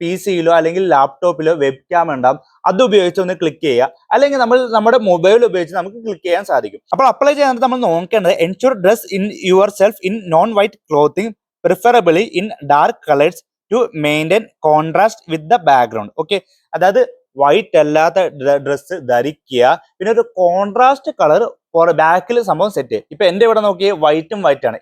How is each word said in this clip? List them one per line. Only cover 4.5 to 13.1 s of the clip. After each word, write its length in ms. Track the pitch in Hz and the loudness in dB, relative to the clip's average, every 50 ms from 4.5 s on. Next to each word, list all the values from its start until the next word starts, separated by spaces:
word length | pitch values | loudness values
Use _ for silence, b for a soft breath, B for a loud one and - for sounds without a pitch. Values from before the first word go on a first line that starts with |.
| 247 254 254 233 220 220 | 2 0 0 0 -2 0
നമ്മുടെ 200 | 214 233 247 254 220 190 | 2 2 2 2 2 0
മൊബൈൽ 340 | 175 165 165 185 214 240 240 214 | 0 2 4 4 4 4 4 2
ഉപയോഗിച്ച് 260 | 175 180 170 151 175 185 | 0 -2 -6 -4 -6 -8
നമുക്ക് 200 | 170 196 208 240 226 | -8 -8 -12 -14 -10
ക്ലിക്ക് 200 | 220 196 160 - 180 | -10 -10 -8 -4 -4
ചെയ്യാൻ 160 | 170 180 202 - 160 | -2 -2 -2 -2 -2
സാധിക്കും. 260 | 127 - 107 - - _ - - | -2 -2 -4 -12 -14 _ -8 -2
അപ്പോൾ 120 | 175 269 254 214 | 0 2 2 2
അപ്ലൈ 200 | - 262 285 285 277 | 2 0 0 2 2
ചെയ്യാൻ 220 | 285 269 254 233 254 | 0 -2 0 0 -2
നമ്മൾ 140 | 254 254 254 240 190 | -2 -2 -2 -2 -2
നോക്കേണ്ടത്, 440 | 165 165 180 175 - 220 185 170 190 165 165 | -2 -2 -4 -2 -2 0 0 0 0 0 -2
ensure 300 | 170 190 - - 254 262 202 175 | -4 -4 -2 -2 -2 0 0 2
dress 200 | 190 226 226 - - 190 190 | 0 0 0 -2 -8 -6 -6
in 60 | 190 214 185 - - 185 185 | -6 -6 -6 -6 -2 2 2
yourself 440 | 190 196 208 202 - 190 214 208 - - 185 | 4 2 2 0 0 0 0 0 -2 -8 -8
in 80 | 208 226 196 175 160 | -6 -6 -6 -2 0
non-white 420 | 160 185 226 226 202 202 220 - _ _ - | 0 0 0 0 0 -2 -2 -2 _ _ -2
clothing, 400 | 156 143 147 147 - 180 208 226 214 _ _ _ _ _ - | 0 2 2 2 0 -4 -8 -8 -8 _ _ _ _ _ -2
preferably 560 | 170 185 180 - 240 240 240 185 170 156 165 - - - 175 | -2 -2 0 2 2 2 4 4 4 2 2 0 -2 -4 -6
in 80 | 196 214 - - - 139 | -6 -6 -10 -10 -4 0
dark 260 | 143 147 160 - - _ - | 2 2 2 0 -2 _ -2
colors 280 | - | -2